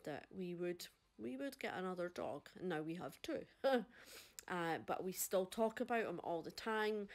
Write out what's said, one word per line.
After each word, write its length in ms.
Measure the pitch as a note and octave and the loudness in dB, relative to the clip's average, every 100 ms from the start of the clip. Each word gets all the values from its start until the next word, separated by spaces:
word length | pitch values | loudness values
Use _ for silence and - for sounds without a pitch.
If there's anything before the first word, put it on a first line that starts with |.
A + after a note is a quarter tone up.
| - | -6
that 220 | C#3+ - F#3+ | -6 -8 -6
we 200 | F3+ F3 | -4 -2
would, 320 | F3 F3 - - _ - | -2 -2 -8 -14 _ -8
we 200 | A3+ C4 | -6 -4
would 220 | C#4 C4 | -4 -4
get 160 | A3 - | -4 -2
another 340 | F#3 F3+ F3 | -2 0 -2
dog, 360 | - - C#3+ - - | -2 -2 -4 -8 -4
and 100 | F#3 | 0
now 120 | D#3 | 0
we 140 | D#3 E3+ | 0 -4
have 260 | C#3+ - | -6 -6
two. 200 | - C#4+ D#3+ - | -4 -4 -4 2
<laughs> 220 | - B3 - - - - - - - | 6 6 4 -8 -18 -18 -16 -14 -2
Uh, 280 | F3+ E3 D#3+ - | 0 2 2 0
but 180 | - | 0
we 80 | F#3+ | 0
still 320 | F3+ - F#3+ F#3+ | -2 2 2 2
talk 340 | A#3 A3 A3 | 4 2 2
about 260 | A#3+ A#3 - | 2 2 2
him 140 | F3 | -2
all 180 | - E3 | -2 -2
the 100 | D#3 | -2
time. 560 | - A3+ A3 G#3+ G#3+ G3+ | -4 0 2 4 2 -2